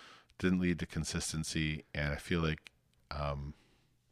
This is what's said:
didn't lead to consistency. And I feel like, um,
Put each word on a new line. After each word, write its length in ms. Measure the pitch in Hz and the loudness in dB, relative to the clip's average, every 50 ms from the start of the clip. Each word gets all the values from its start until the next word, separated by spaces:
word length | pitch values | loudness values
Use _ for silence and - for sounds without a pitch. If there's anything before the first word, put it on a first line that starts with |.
| - - - - - _ _ - | -20 -20 -20 -20 -20 _ _ 0
didn't 200 | 95 92 92 90 | 4 4 6 6
lead 180 | 90 90 87 76 | 6 4 2 2
to 80 | 90 | 0
consistency. 960 | - - 82 76 - - 85 - - - 80 78 - - 82 78 76 78 76 - _ - | -4 -2 -4 -2 -2 -2 -4 -4 -2 -2 -2 -4 -2 0 0 2 2 0 -2 -6 _ -4
And 200 | 76 76 73 71 | -2 0 0 -2
I 20 | |
feel 240 | - - - 90 85 | -2 -2 0 0 2
like, 320 | 80 80 78 - _ - _ _ _ _ _ _ _ - | 2 2 0 -2 _ -20 _ _ _ _ _ _ _ -10
um, 420 | 73 73 73 71 71 71 71 71 - - - _ _ _ _ _ _ _ _ _ | -6 -4 -2 -2 -2 -4 -6 -8 -10 -12 -18 _ _ _ _ _ _ _ _ _